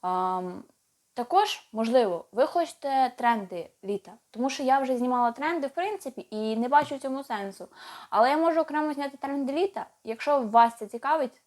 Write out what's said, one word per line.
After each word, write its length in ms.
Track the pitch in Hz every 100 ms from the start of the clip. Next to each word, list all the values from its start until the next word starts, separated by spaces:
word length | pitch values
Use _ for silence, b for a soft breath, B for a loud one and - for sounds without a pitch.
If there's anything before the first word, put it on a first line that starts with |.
Ам, 640 | 180 185 185 185 180 185 - _ _ _ _
також, 540 | - 240 349 415 - -
можливо, 520 | 220 226 254 220 170 -
ви 140 | 202 302
хочете 640 | 349 320 - 277 269 262 247
тренди 540 | 240 233 190 180 160 _
літа, 280 | 196 202 185 208 _
тому 200 | 214 254
що 120 | -
я 160 | 262 269
вже 180 | 262 254
знімала 360 | 247 247 240
тренди, 340 | 240 294 339 277
в 80 |
принципі, 520 | 277 381 403 277 226 -
і 260 | 214 220 220
не 120 | 240
бачу 280 | 285 285 277
в 20 |
цьому 260 | 269 262
сенсу. 440 | 277 220 196 190 180 B B B B
Але 200 | 202 240
я 60 | 294
можу 240 | 330 330
окремо 320 | 311 294 302
зняти 240 | 285 277 277
тренди 360 | 269 285 269
літа. 340 | 285 392 294 190 _
Якщо 360 | - 226 - 285
вас 380 | 226 226 233 233
це 80 | 208
цікавить 560 | 240 269 311 262 _